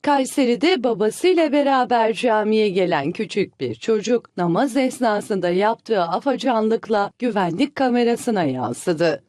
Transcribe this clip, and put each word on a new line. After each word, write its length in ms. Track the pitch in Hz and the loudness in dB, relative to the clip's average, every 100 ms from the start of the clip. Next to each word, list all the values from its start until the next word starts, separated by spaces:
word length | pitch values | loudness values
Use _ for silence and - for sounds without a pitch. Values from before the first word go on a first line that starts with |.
Kayseri'de 800 | - 277 262 - 247 240 311 370 | 0 0 0 0 0 2 2 2
babasıyla 680 | 240 208 214 220 359 349 311 | 0 0 -2 0 2 2 2
beraber 640 | 294 277 262 240 240 220 | 2 2 2 2 2 2
camiye 560 | 226 247 214 214 220 214 | 0 0 2 2 2 2
gelen 420 | 185 180 160 139 | 2 0 0 -2
küçük 480 | 175 202 208 180 _ | -4 -4 -2 -4 _
bir 160 | 127 - | -8 -6
çocuk, 640 | - 220 196 240 - - | -2 -2 0 -2 -2 -4
namaz 400 | 175 170 269 226 | -2 0 0 0
esnasında 720 | 262 254 240 208 - 196 175 | -2 0 -2 -2 -2 -2 0
yaptığı 520 | 180 208 233 - 214 | 0 0 -2 -2 -2
afacanlıkla 1080 | 170 180 277 254 247 226 220 226 190 214 202 _ | 0 -2 -2 -2 0 0 0 -2 0 -2 -2 _
güvenlik 560 | 240 208 180 165 294 - | -2 0 -2 0 -2 0
kamerasına 680 | 262 240 233 233 - 208 | 0 2 2 0 -2 0
yansıdı. 800 | 156 127 120 120 - 156 165 151 | 0 -2 -4 -4 -4 0 0 0